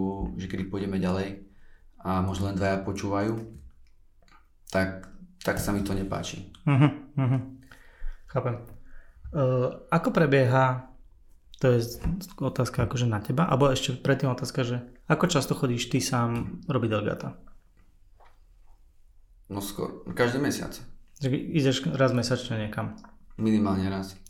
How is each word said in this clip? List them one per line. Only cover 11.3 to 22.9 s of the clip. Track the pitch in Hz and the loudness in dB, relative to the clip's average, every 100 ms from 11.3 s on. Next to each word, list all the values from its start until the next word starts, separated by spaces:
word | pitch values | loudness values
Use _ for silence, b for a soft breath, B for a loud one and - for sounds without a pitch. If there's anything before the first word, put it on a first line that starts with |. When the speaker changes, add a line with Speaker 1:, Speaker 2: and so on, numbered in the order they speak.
| - - - | -20 -18 2
Speaker 2:
to | 131 | 4
je | 120 | 4
z-, | 117 - - 185 - - | 2 -4 -4 -4 -8 -6
otázka | 131 131 117 - 113 | -4 0 -2 0 0
akože | 120 120 | 2 2
na | 104 | 0
teba, | - 131 | -2 0
alebo | 175 131 139 | 2 4 4
ešte | 131 - | 2 -2
predtým | 123 139 135 135 | -2 0 2 0
otázka, | 123 123 - | -2 -4 -2
že | 120 123 - - - | -2 -2 -6 -10 0
ako | 156 175 | 2 4
často | 143 - | 2 2
chodíš | 143 131 120 - | 0 0 0 0
ty | 131 | 0
sám | - 123 117 117 - - - | 2 0 0 -2 -4 -8 -4
robiť | 131 113 | 0 0
delegáta? | 107 104 - 139 - - - _ _ - _ - - - - - - - - - - - - - - - | 0 -2 -4 -8 -12 -18 -20 _ _ -20 _ -20 -20 -20 -20 -20 -20 -20 -20 -20 -20 -20 -20 -20 -20 -10
Speaker 1:
No | 101 | -8
skôr, | 101 - - - - | -6 -6 -8 -8 -8
každý | - 123 135 | 2 2 2
mesiac. | 147 - 82 - - - - - | 0 -2 -6 -10 -16 -18 -20 -6
Speaker 2:
Že | 131 | -2
ideš | 139 175 170 135 131 165 | -2 0 2 4 2 0
raz | 139 131 | 2 4
mesačne | 120 117 127 - 113 | 4 0 -2 -2 -6
niekam? | 104 113 107 | -4 -4 -6